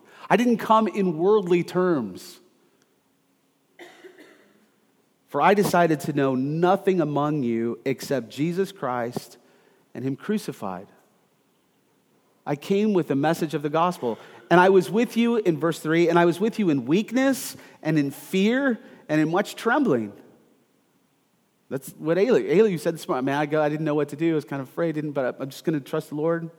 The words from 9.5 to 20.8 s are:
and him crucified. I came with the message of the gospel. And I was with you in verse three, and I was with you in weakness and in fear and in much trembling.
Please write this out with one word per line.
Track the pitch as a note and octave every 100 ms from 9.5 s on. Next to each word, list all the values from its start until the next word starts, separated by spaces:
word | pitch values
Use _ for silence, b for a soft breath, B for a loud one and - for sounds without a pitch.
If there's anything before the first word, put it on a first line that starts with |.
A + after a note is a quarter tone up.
| b b b b
and | -
him | C3 C#3
crucified. | - G#3+ - - G2+ F#2 G#2 _ _ _ _ _ _ _ _ _ _ _ _ _ _ _ -
I | C#3+
came | - G3 G#3+
with | F#3+ D3+
the | C3+
message | D3+ E3 D#3+
of | D3+
the | D3+
gospel. | D#3 F3 E3+ B2 G#2+ B B B
And | F3
I | F#3
was | F#3+ F3+
with | F#3+ A#3+ A3+
you | A#3 A#3
in | F3+ D#3
verse | E3 D#3+
three, | D#3 E3 E3+
and | E3+
I | F3
was | E3+
with | A3 -
you | G3
in | C#3 A#2+
weakness | F3 A3 A#3+ C4+ C4 - - B B
and | D#3 D#3
in | C#3+
fear | C#3 - F#3+ G3+ B3+ C#4 A3 B B B
and | D#3
in | D#3
much | F3 - -
trembling. | A3+ C4+ C4 B2+ G#2 - - _ _ _ _ _